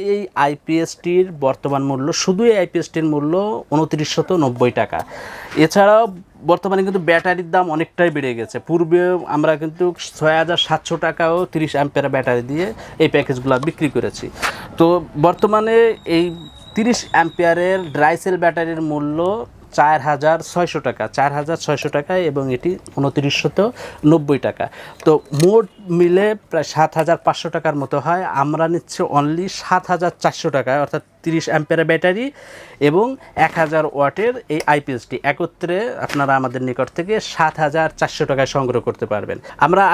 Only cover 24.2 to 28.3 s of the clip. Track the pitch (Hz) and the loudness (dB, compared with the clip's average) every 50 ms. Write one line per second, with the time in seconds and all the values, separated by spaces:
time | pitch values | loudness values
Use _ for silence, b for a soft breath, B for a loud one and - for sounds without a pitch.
24.2 | 147 143 143 127 - 107 - - - - B B B B B B B 160 156 147 | 4 2 0 0 0 -2 -4 -4 -6 -8 B B B B B B B 4 4 4
25.2 | - - 160 139 165 185 214 226 214 - _ - 208 185 170 175 175 175 175 185 | 2 -2 0 2 4 6 6 4 4 2 _ -14 -6 -2 2 2 4 4 4 4
26.2 | 202 214 214 208 _ _ - 160 143 - - 151 160 156 - 160 156 165 165 - | 2 2 0 -4 _ _ -4 -4 -4 -2 0 0 0 2 2 0 0 0 0 0
27.2 | - 170 151 - - 165 160 165 - 160 147 147 139 - 151 143 123 160 175 185 | 0 -2 -2 -2 -4 -6 -6 -4 -2 -2 -2 -2 -4 -4 -4 -2 -2 -2 -2 -2
28.2 | 185 - | -2 -2